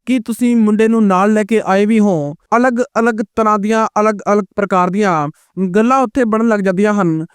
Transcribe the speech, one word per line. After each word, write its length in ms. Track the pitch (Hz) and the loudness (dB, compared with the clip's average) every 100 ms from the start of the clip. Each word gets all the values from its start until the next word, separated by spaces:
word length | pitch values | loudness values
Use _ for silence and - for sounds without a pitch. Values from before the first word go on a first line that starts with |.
ਕੀ 140 | - 254 | -4 -4
ਤੁਸੀਂ 360 | 220 226 240 | -4 -2 0
ਮੁੰਡੇ 320 | 233 214 214 226 | 2 2 2 2
ਨੂੰ 200 | 226 208 | 2 2
ਨਾਲ 260 | 185 208 | 2 2
ਲੈ 100 | 214 | 0
ਕੇ 180 | 208 220 | 0 -2
ਆਏ 200 | - 190 | 0 0
ਵੀ 140 | 208 226 | 2 2
ਹੋ?" 360 | 208 165 143 151 - 233 | 2 0 -4 -8 -2 0
ਅਲੱਗ-ਅਲੱਗ 580 | 254 240 247 220 233 220 214 | 0 0 -4 -2 -2 -2 -6
ਤਰ੍ਹਾਂ 240 | - 220 214 | -2 0 0
ਦੀਆਂ, 280 | 208 220 220 214 | 0 -2 0 0
ਅਲੱਗ-ਅਲੱਗ 440 | 214 202 - 208 190 | -2 -2 -2 -2 -2
ਪ੍ਰਕਾਰ 340 | - 196 190 180 | -6 -2 0 0
ਦੀਆਂ 400 | 190 202 160 147 - _ - 190 | 0 0 0 -4 -8 _ -6 -2
ਗੱਲਾਂ 240 | 190 226 269 | 0 2 2
ਉੱਥੇ 240 | 247 277 | 0 0
ਬਣਨ 240 | 233 220 226 | 0 0 0
ਲੱਗ 120 | 208 | 0
ਜਾਂਦੀਆਂ 340 | 196 180 208 | 0 0 0
ਹਨ। 320 | 208 175 160 160 | 2 0 -2 -6